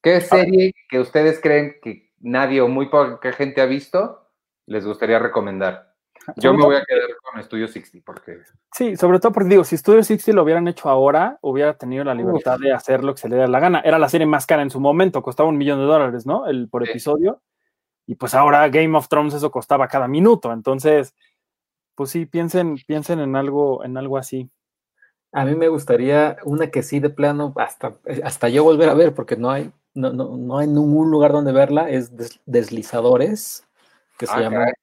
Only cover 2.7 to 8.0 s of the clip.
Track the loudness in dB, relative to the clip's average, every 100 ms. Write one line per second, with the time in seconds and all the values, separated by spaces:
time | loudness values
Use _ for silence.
2.7 | 0 0 0 0 -2 -8 -6 -6 -2 -2
3.7 | -2 -4 -4 -4 -8 _ _ _ _ _
4.7 | -8 -8 -6 0 0 0 -4 -6 -6 -6
5.7 | -6 _ _ _ _ -18 -2 2 4 4
6.7 | 2 0 -4 -4 -10 -16 -18 -12 -8 -8
7.7 | -10 -20 -20